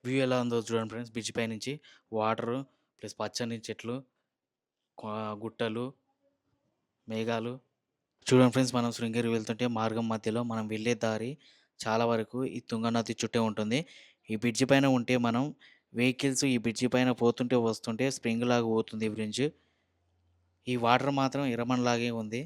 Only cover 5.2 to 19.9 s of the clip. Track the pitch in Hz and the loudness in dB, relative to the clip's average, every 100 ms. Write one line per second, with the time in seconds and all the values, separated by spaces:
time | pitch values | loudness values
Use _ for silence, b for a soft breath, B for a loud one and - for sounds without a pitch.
5.2 | 107 104 110 - 117 110 127 - _ _ | -6 -8 -10 -4 -4 -2 -8 -10 _ _
6.2 | _ _ _ _ _ _ _ _ - 110 | _ _ _ _ _ _ _ _ -8 -4
7.2 | 113 117 117 127 _ _ _ _ _ _ | -2 -2 -4 -10 _ _ _ _ _ _
8.2 | - 127 127 131 127 123 120 113 117 113 | 4 8 8 6 2 0 -2 -2 -2 0
9.2 | 117 113 107 110 123 113 113 110 113 110 | 0 -2 -2 -2 -2 0 -2 0 -2 -2
10.2 | 110 110 120 113 110 110 110 117 113 110 | -2 -2 -2 -4 -4 -4 -2 0 0 -2
11.2 | 117 156 b b b _ 113 113 117 117 | -6 -10 b b b _ -2 2 2 2
12.2 | 107 123 131 107 - 113 117 117 113 113 | -2 -4 -6 -6 -6 -2 0 0 -2 -2
13.2 | 113 120 110 107 107 123 170 B B B | 0 2 0 0 -2 -2 -4 B B B
14.2 | - 110 120 110 131 139 139 127 113 127 | -8 -2 -2 0 4 6 6 2 2 2
15.2 | 120 117 143 143 b b _ 113 127 127 | 2 2 -2 -6 b b _ 0 0 2
16.2 | 139 131 139 120 110 110 123 123 127 123 | 0 2 2 2 0 0 2 4 2 4
17.2 | 117 - 123 127 113 110 - 113 135 - | 2 2 2 2 2 -2 -6 -2 -2 -2
18.2 | 120 113 123 120 113 110 110 110 110 107 | -2 0 2 2 2 0 -2 -4 -4 -4
19.2 | 107 107 143 - _ _ _ | -6 -2 -4 -4 _ _ _